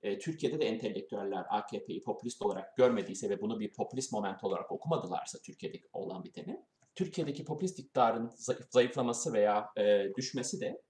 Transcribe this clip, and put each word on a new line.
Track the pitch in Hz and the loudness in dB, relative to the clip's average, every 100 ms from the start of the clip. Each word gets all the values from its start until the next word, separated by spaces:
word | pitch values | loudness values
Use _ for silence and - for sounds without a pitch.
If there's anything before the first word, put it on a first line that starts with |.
e, | 104 101 | -2 -2
Türkiye'de | - 156 139 156 | -2 -2 0 2
de | - | 2
entelektüeller | 110 107 98 - - 196 92 - | 2 -2 -4 -6 -4 -2 -4 0
A | 107 - | -2 -2
K | 104 - | -8 -6
P'yi | - | -8
popülist | - - 120 - | -4 -4 -4 -2
olarak | - 110 - - | -2 0 -6 6
görmediyse | 127 113 95 95 104 | 6 6 -2 -4 -2
ve | 98 | -2
bunu | 104 113 | -2 -2
bir | 107 | -4
popülist | - 104 127 131 | -4 -6 -4 -4
moment | 110 98 95 | -2 -2 -2
olarak | 104 90 - | -2 -2 -2
okumadılarsa | - 151 165 87 82 - - - | -6 -2 -2 0 -4 -6 -12 -14
Türkiye'deki | - - - _ | -10 -10 -10 _
olan | - - 185 | -8 -8 -8
biteni, | 180 - - 359 - _ _ - | -10 -12 -10 -10 -12 _ _ -6
Türkiye'deki | 175 - 147 143 147 | -4 -2 -4 -4 -6
popülist | 151 185 - | -4 -4 -6
iktidarın | - - 120 117 117 | -4 4 4 4 -2
zayıf-, | - - 120 - | -6 -4 -4 4
zayıflaması | 123 117 139 123 117 - | 6 6 4 0 0 0
veya, | 113 104 104 104 - | 4 6 4 0 2
e, | 104 101 98 - | 6 6 4 -2
düşmesi | 131 135 117 170 | -4 -4 -4 -4
de | 123 - | -4 -6